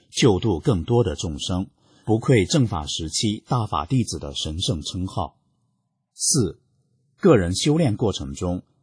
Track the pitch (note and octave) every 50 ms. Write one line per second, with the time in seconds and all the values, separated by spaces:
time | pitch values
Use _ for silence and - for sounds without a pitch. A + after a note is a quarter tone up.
0 | _ _ - - - C3+ G2 F2+ F2+ A#2 F#2+ D2+ - - A#2+ F2+ E2 - A#2+ A#2+
1 | A#2+ F#2+ D2 - - F2+ D2+ C#2+ - - F#2+ F2+ G2 - _ _ _ _ _ _
2 | _ - G#2+ A2+ - - C#3 A#2 F#2 E2+ - D#3+ C3 G#2+ G2 E2 D2+ D2 - -
3 | E2+ D#2+ - - - A2 G#2 A2+ - - D3 B2 F2+ - - D#2 D2+ - C3+ C3
4 | A2 - - D#2+ D2 C#2+ C#2 - - D#2+ D#2 F2 F#2 - G#2+ D#2 C#2+ - - F2+
5 | F2+ F#2+ - - F2 - - _ _ _ _ _ _ _ _ _ _ _ _ _
6 | _ _ _ - - - - D#3+ A2+ E2+ - - _ _ _ _ _ _ _ _
7 | _ _ _ _ - G3 D#3+ A2+ F2+ E2+ F#2 - - D3+ D3 E3 F3 C3 G#2 -
8 | G#2 G#2 F#2 - - C2+ C#2 - F#2 F2+ F2 F#2 - _ _ _